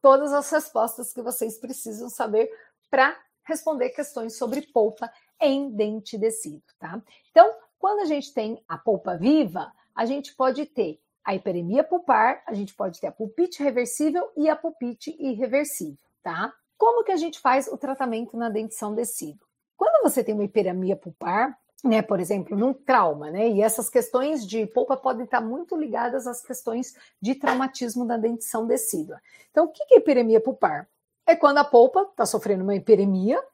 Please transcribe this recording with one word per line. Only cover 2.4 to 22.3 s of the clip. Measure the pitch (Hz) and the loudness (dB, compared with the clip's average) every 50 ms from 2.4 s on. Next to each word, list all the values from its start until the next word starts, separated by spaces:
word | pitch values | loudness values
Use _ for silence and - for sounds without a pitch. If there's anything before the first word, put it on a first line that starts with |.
| 226 220 - - - _ _ _ _ _ | 0 0 -4 -18 -20 _ _ _ _ _
pra | - 269 262 285 - - _ _ _ _ _ | 2 2 2 2 0 -6 _ _ _ _ _
responder | - 320 302 - 320 302 262 247 254 | -8 -8 -4 -4 -4 -2 -2 -4 -4
questões | - - 285 - - 240 226 226 220 | -4 -8 -10 -8 -8 -10 -10 -10 -8
sobre | - 262 220 240 285 | -8 -6 -4 -4 -6
polpa | 285 _ _ 240 214 220 220 - 233 226 _ _ _ _ _ _ | -8 _ _ 2 2 2 -2 -6 -14 -14 _ _ _ _ _ _
em | 330 285 269 277 285 277 | 0 0 0 0 -4 -6
dente | 214 208 214 214 214 220 208 - - | -4 -4 -4 -4 -4 -8 -10 -10 -6
decido, | 208 214 226 220 220 - 302 - 208 _ _ _ _ | -2 -2 -2 -2 -4 -12 -14 -14 -16 _ _ _ _
tá? | - 165 175 226 - _ _ _ _ _ | -14 -12 -12 -14 -14 _ _ _ _ _
Então, | _ 320 359 427 440 - _ _ _ _ | _ 6 6 6 4 -6 _ _ _ _
quando | - 381 415 415 | -4 -2 -2 -2
a | 403 | -2
gente | 302 302 285 277 - | -2 -4 -4 -6 -6
tem | _ 254 220 214 226 - _ - | _ -6 -6 -6 -8 -12 _ -14
a | 165 143 | -14 -6
polpa | _ 233 208 190 - 185 180 | _ -2 -2 0 -2 -8 -6
viva, | 165 175 254 302 311 269 185 160 180 - - _ _ _ _ _ | -2 2 4 4 4 2 0 -4 -10 -10 -10 _ _ _ _ _
a | - 226 | -4 -4
gente | 233 269 285 277 - _ | -2 -4 -6 -8 -12 _
pode | _ 262 262 262 277 302 | _ 0 0 0 -2 -8
ter | - _ 254 208 160 156 _ _ _ _ _ | -8 _ -4 -4 -4 -4 _ _ _ _ _
a | _ 202 196 | _ -6 -6
hiperemia | 190 - 202 175 175 170 170 202 269 311 | -4 -4 -4 -4 -4 -4 0 0 0 2
pulpar, | - 349 349 349 - 262 214 220 247 285 - _ | 2 -2 -2 2 2 4 4 4 2 0 -2 _
a | - 226 | -8 -6
gente | 202 202 190 - | -6 -6 -8 -6
pode | _ 202 190 170 - | _ -6 -6 -6 -8
ter | - | -10
a | - | -10
pulpite | - _ 220 202 - - 349 359 - - | -8 _ -10 -8 -2 -2 -2 -2 -2 -4
reversível | 285 285 220 247 247 240 - - 294 311 285 349 - - _ | -4 -2 0 -2 -4 -4 -4 -2 -2 0 0 -2 -4 -4 _
e | - 294 311 | 0 0 0
a | 302 | 0
pulpite | 311 - 330 320 _ 240 240 233 _ - 294 - - | 0 -4 -8 -6 _ -8 -8 -8 _ -14 -16 -12 -6
irreversível, | 285 269 240 202 262 226 240 277 294 294 - - 175 151 139 _ _ _ _ _ | -6 -6 -2 -2 -2 0 0 0 0 0 -6 -8 -10 -10 -12 _ _ _ _ _
tá? | _ 180 160 175 202 262 - _ _ _ _ _ | _ -8 -6 -6 -8 -8 -10 _ _ _ _ _
Como | 427 453 480 480 427 | 2 4 4 2 0
que | 427 | 0
a | 381 | 0
gente | 311 320 339 - - | -2 -2 -4 -8 0
faz | _ 262 254 277 269 - | _ 2 2 2 0 -2
o | - | -10
tratamento | - - 262 269 269 269 247 226 220 240 - - | -8 -6 -8 -6 -4 -4 -4 -4 -6 -6 -8 -8
na | 226 233 233 | -8 -6 -4
dentição | 202 - 220 214 - - 220 208 214 | -4 -6 -6 -6 -10 -10 -8 -6 -4
decídua? | 220 240 - - - - 151 147 _ _ _ _ _ _ _ _ | -4 -6 -6 -8 -10 -12 -12 -16 _ _ _ _ _ _ _ _
Quando | - 381 523 679 605 | 0 0 4 4 4
você | 480 285 - 262 220 | 4 4 2 0 -2
tem | - 214 | -2 -2
uma | 208 202 | -2 -2
hiperemia | 196 _ 226 196 185 180 185 185 185 196 | 0 _ 0 0 0 -2 -2 -2 -2 -4
pulpar, | 190 _ 180 165 _ - 170 180 208 240 311 254 _ _ _ _ - - | -4 _ -18 -14 _ -6 -2 0 0 0 -2 -4 _ _ _ _ -2 0
né, | 262 220 220 | 2 2 2
por | 214 - 202 180 | 2 0 -2 -2
exemplo, | 180 160 | 0 -2